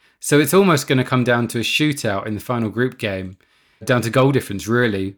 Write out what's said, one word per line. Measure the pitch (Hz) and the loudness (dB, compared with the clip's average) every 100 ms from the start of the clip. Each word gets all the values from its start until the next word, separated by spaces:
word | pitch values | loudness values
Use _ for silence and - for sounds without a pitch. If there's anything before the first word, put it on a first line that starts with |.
| _ _ | _ _
So | - 147 | 0 2
it's | 147 185 | 4 4
almost | 196 147 - | 4 2 2
gonna | 131 | 0
come | 123 127 | 0 0
down | 120 120 113 | 2 0 0
to | 120 | -4
a | |
shootout | 104 - 151 143 113 98 107 | -4 0 -2 -2 -4 -4 -6
in | |
the | 104 | -8
final | - 120 110 | -6 -4 -2
group | 101 127 131 | -2 -2 -2
game, | 107 95 92 95 _ _ _ _ | -6 -6 -10 -14 _ _ _ _
down | - 123 | 0 0
to | 110 | 2
goal | 127 135 | 2 4
difference, | 131 - 98 92 | 2 -2 -6 -2
really, | 120 120 98 95 | 0 0 -2 -6